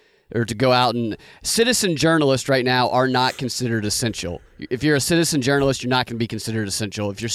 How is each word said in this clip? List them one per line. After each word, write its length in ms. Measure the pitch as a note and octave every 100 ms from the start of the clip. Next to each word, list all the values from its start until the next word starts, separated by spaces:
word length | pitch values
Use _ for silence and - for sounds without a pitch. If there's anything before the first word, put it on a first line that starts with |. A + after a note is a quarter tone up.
| _ _ -
or 120 | A#2
to 100 | A2+
go 160 | A2 C3
out 240 | B2 B2
and, 220 | A#2 A2+ G2 - -
citizen 540 | - - A#3 A3+ G3+ D3
journalists 520 | D#3+ E3 C#3+ C3 -
right 160 | C3
now 240 | B2 B2+ B2
are 180 | B2+ C3
not 280 | B2+ B2+ -
considered 480 | B2 - B2 A2+
essential. 560 | G#2 - A#2 - F2 F2 - - -
If 140 | A#2+
you're 100 | D3
a 60 | C#3+
citizen 420 | - E3+ D#3+ D3+
journalist, 400 | B2+ C#3 C#3 B2+
you're 80 | B2
not 160 | B2+ A#2+
gonna 120 | A#2
be 100 | A#2
considered 400 | A2 - A2 G2+
essential. 420 | - G#2 G#2+ G2+
If 100 | F#2+
you're 100 | A2+